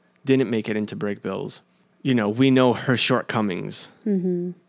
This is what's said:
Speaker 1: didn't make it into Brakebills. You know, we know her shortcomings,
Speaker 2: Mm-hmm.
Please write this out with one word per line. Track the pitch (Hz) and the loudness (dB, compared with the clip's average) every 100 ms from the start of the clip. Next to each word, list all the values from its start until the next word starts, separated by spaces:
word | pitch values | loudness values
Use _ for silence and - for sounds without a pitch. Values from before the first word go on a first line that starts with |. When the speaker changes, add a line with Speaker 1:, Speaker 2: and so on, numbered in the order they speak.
| _ _ | _ _
Speaker 1:
didn't | 123 131 110 | 0 2 2
make | 107 107 | -2 -2
it | 107 | -4
into | 104 104 | -6 -6
Brakebills. | 104 98 101 98 104 - - _ _ _ | -6 -6 -6 -8 -8 -12 -16 _ _ _
You | 139 | 0
know, | 123 104 | 2 2
we | 110 135 | 2 4
know | 131 127 | 6 4
her | 117 - 120 | 2 0 0
shortcomings, | - 123 - 120 104 92 101 - - _ 220 | 2 0 0 -2 -2 -4 -8 -10 -12 _ -2
Speaker 2:
Mm-hmm. | 196 180 180 180 175 | 0 0 -2 -4 -10